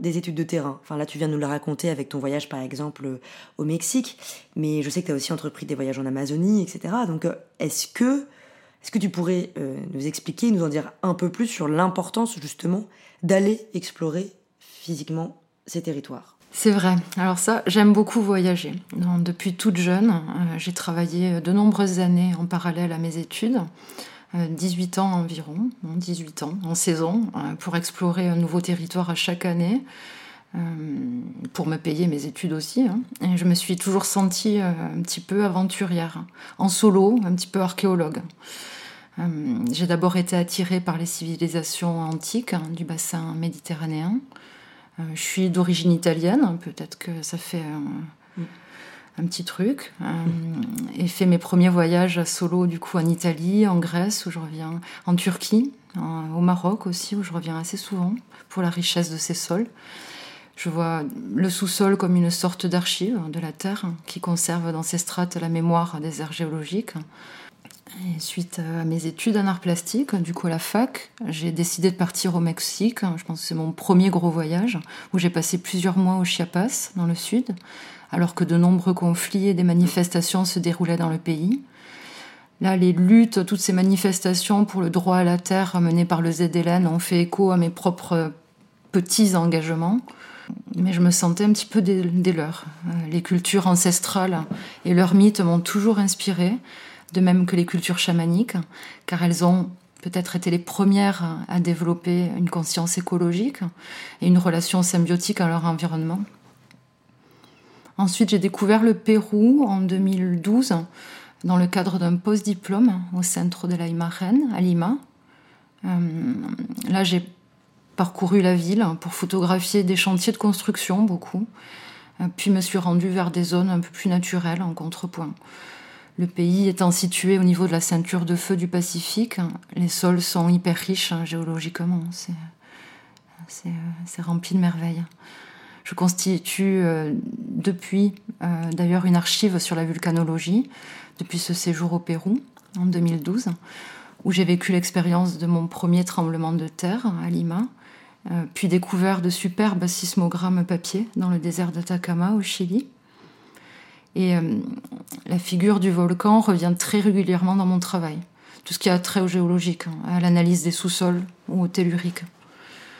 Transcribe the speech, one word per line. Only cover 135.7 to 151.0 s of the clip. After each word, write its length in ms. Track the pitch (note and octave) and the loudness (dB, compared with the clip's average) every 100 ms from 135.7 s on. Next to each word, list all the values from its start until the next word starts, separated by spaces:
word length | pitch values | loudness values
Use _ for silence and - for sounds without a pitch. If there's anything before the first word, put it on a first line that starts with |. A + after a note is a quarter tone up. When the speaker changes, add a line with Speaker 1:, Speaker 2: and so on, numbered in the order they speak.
| - - | -20 -12
Speaker 2:
Je 100 | F3+ | 0
constitue, 840 | F3+ F3+ F#3+ F3+ F3 - G3 F#3+ | 0 0 0 -2 -2 -2 2 4
euh, 300 | F3 D#3+ D3+ - - - - | 2 2 0 -2 -4 -8 -8
depuis, 680 | - E3+ F3+ - G3 G3+ G3 - - | -4 -2 -2 -2 2 2 0 -12 -6
euh, 260 | F3 E3+ E3 | -4 -2 -2
d'ailleurs 320 | E3+ F3 F3+ F#3 | 0 2 4 4
une 100 | F3 | 4
archive 440 | E3+ - G#3+ F3 | 2 2 2 2
sur 160 | - E3 | -2 -2
la 100 | E3 | -2
volcanologie, 840 | E3 F3 E3 E3 D#3+ D#3 G#3 C4+ - - - - - | -2 0 2 2 0 0 0 0 -6 -20 -20 -16 -12
depuis 200 | F3+ F3 | -8 -6
ce 140 | - | -4
séjour 400 | F3 F3+ D#3+ E3+ | -4 -2 -2 0
au 60 | E3+ | -2
Pérou, 420 | E3+ E3 F#3+ B3+ - - _ F#3 | -2 -4 0 -2 -4 -20 _ -2
en 80 | F3+ | 0
deux 140 | F3 | 2
mille 240 | E3+ E3 | 2 0
douze, 240 | D3+ G#3 A3+ E3+ - - - - - - | -2 -2 -2 -6 -10 -18 -18 -18 -20 -8
où 80 | - | -2
j'ai 120 | F#3 | 2
vécu 280 | F3+ F3 - | 4 2 2
l'expérience 640 | F3+ F3 F#3 E3+ F3 F3+ F3 | 0 0 0 2 2 2 0
de 100 | E3+ | 0
mon 200 | E3+ E3 | 0 0
premier 360 | - F3 F3 | -2 2 2
tremblement 480 | F3+ - E3 E3 D#3+ | 2 -2 -2 -2 -2
de 160 | E3 D#3+ | -2 -4
terre 440 | - F3 A3+ A#3+ E3+ E3+ | -4 -4 -2 -2 -2 -2
à 40 | |
Lima, 340 | E3+ E3+ F3 B3+ - - - - _ - | -2 -2 -2 -4 -8 -20 -20 -20 _ -6
euh, 140 | F3 D#3+ | -4 -4
puis 140 | - G3 | -4 0
découvert 540 | F3+ F3+ F#3 F#3+ F#3+ | 0 0 0 0 2
de 80 | F3+ | 0
superbes 580 | F3 F#3 F3+ G#3+ F3+ F3+ | -2 -4 0 0 2 -2
sismogrammes 800 | - F3 - E3+ E3+ F#3 F#3 F3 | -2 -4 0 0 0 0 0 0
papier 420 | F3+ - F#3+ | -2 -2 -4